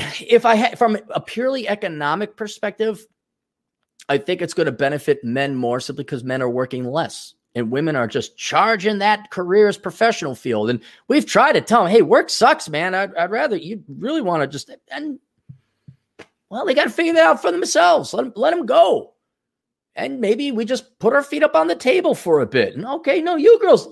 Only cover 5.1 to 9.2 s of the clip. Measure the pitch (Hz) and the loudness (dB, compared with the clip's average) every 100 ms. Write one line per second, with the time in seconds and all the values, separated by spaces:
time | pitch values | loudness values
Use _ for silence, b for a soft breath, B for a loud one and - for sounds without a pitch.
5.1 | 139 117 131 139 131 120 123 - 135 131 | -2 -4 -4 -2 -2 -4 -4 -6 -12 -10
6.1 | 135 127 131 123 123 127 127 123 151 156 | -10 -6 -4 -2 -2 -4 -6 -6 -6 -6
7.1 | - - _ _ 123 113 135 160 139 117 | -10 -20 _ _ -6 -4 -2 -2 -2 -2
8.1 | 135 - - - 151 214 214 202 208 202 | -4 -6 -10 -4 0 2 0 -2 -2 0
9.1 | 208 | -2